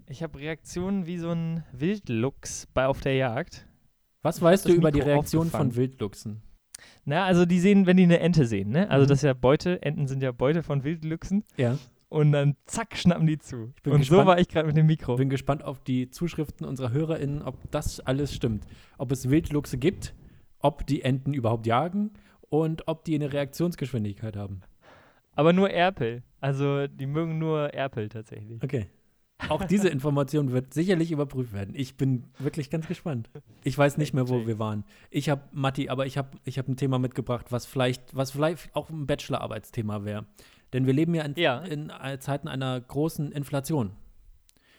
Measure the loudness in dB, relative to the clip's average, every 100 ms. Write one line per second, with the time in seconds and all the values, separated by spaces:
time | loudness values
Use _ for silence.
0 | -16 -10 -10 -10 -10 -10 -10 -6 -4 -4
1 | -4 -6 -4 -2 -4 -6 -8 -4 -2 -2
2 | -2 0 -2 -4 -12 -14 -6 0 2 2
3 | 0 0 0 -2 -6 -12 -20 _ _ _
4 | _ _ -4 2 6 6 6 6 6 4
5 | 4 2 2 0 2 0 0 0 -2 -2
6 | -8 -8 -12 -12 -16 -20 _ -20 -20 _
7 | -4 0 4 6 6 6 6 8 8 8
8 | 8 6 6 4 4 2 0 0 4 6
9 | 6 6 2 2 4 4 2 -2 -2 -4
10 | -4 -2 -4 0 0 2 0 -2 -2 -4
11 | -6 -6 -2 -2 -2 -2 0 0 -6 _
12 | -6 2 4 4 2 0 -6 -8 -6 0
13 | 2 4 2 0 -6 -12 -12 -8 2 4
14 | 6 6 8 6 4 2 2 4 4 4
15 | 0 0 0 0 -2 -4 -4 -10 -4 -4
16 | -4 -6 -6 -4 -8 -8 -10 -6 -2 -2
17 | -2 -2 -4 -6 -8 -10 -8 -6 -6 -6
18 | -4 -2 -2 -2 -2 -2 -8 -18 -18 -10
19 | -4 -4 2 2 2 -2 -4 -2 -2 -2
20 | -6 -16 -20 -20 -20 _ -2 -2 -2 -2
21 | 0 -2 -2 -2 0 0 0 0 0 -2
22 | -4 -8 -20 _ -4 -2 0 -2 -6 -6
23 | -2 -2 -2 -4 -4 -2 -2 -2 -4 -4
24 | -4 -6 -8 -8 -8 -10 -16 -20 _ -20
25 | _ _ _ 2 4 4 2 2 0 0
26 | -4 -6 -12 _ -4 -2 0 0 -4 -6
27 | -6 -4 -2 -2 -2 -2 -2 -4 -6 -4
28 | -8 -8 -14 -14 -14 -8 -4 -4 -6 _
29 | _ _ _ -10 -6 -4 0 2 2 0
30 | -2 0 0 0 0 -2 -4 -2 0 0
31 | 0 -2 -4 -4 -6 -6 -8 -8 -8 -2
32 | 0 0 -4 -8 -8 -6 -6 -6 -6 -8
33 | -6 -6 -8 -16 -20 -10 -4 2 2 2
34 | -2 0 0 0 -2 -2 -2 -4 -8 -16
35 | -10 -4 -2 -2 -4 -4 -2 -2 -4 -4
36 | -4 -4 -6 -8 -10 -6 -4 -2 0 0
37 | 0 -4 -4 -6 -4 -8 -4 -2 0 -2
38 | -6 -6 -6 -2 -2 -2 -8 -8 -8 -6
39 | -4 -4 -4 -6 -6 -10 -10 -6 -4 -4
40 | -6 -8 -10 _ -20 _ _ -2 2 2
41 | 2 0 -2 0 0 0 -4 -10 -10 -12
42 | -10 -8 -6 -6 -6 -6 -4 -6 -6 -4
43 | -2 -2 -6 -6 -6 -6 -2 -2 -4 -8
44 | -20 -20 -20 -20 _ _ _